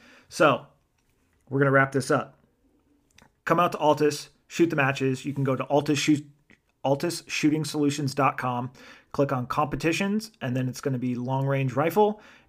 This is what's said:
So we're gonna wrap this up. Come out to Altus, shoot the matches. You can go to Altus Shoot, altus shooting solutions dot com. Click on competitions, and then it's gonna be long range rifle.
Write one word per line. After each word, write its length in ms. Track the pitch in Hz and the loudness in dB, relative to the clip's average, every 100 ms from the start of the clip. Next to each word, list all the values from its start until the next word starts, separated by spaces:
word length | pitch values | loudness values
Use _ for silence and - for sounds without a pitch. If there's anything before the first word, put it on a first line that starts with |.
| - - _ | -20 -20 _
So 380 | - 156 120 - _ _ _ _ _ _ _ _ | 2 4 4 -2 _ _ _ _ _ _ _ _
we're 100 | 135 | 0
gonna 120 | 139 | 4
wrap 220 | 135 135 | 4 4
this 180 | 135 127 | 0 0
up. 260 | 139 113 _ _ _ _ _ _ _ _ _ _ _ - | -2 -2 _ _ _ _ _ _ _ _ _ _ _ 0
Come 160 | 165 | 2
out 100 | 175 | 2
to 60 | - | 2
Altus, 500 | 151 147 151 143 - _ _ | 2 2 2 -2 -8 _ _
shoot 220 | - 165 | 0 2
the 60 | 151 | 2
matches. 480 | 135 135 135 131 | 0 0 -2 -2
You 100 | 143 | -6
can 120 | 139 135 | -4 -2
go 100 | 127 | -2
to 80 | 127 | 0
Altus 320 | 143 147 143 | 0 2 0
Shoot, 280 | - 147 - _ _ _ _ _ | 2 0 -2 _ _ _ _ _
altus 400 | 135 139 175 170 - | -2 -2 -2 -6 -8
shooting 340 | - 151 156 | 0 2 2
solutions 500 | 156 156 147 143 139 139 | -2 -2 0 0 -4 0
dot 220 | 135 - | 0 0
com. 340 | 127 123 127 - - - _ | -4 -4 -6 -12 -20 -20 _
Click 200 | - 139 | -2 0
on 140 | 127 123 | 0 -2
competitions, 840 | - 151 160 160 156 196 214 214 - | -2 -2 -2 -2 -2 -2 -2 -6 -10
and 140 | 131 127 | -6 -4
then 140 | 127 | -4
it's 120 | 123 | -4
gonna 160 | 139 127 | -4 -4
be 180 | 127 120 | -4 -4
long 300 | 123 135 139 | -4 -2 0
range 280 | 135 135 | 0 0
rifle. 480 | 120 160 175 208 214 - - | 0 0 2 2 0 -10 -20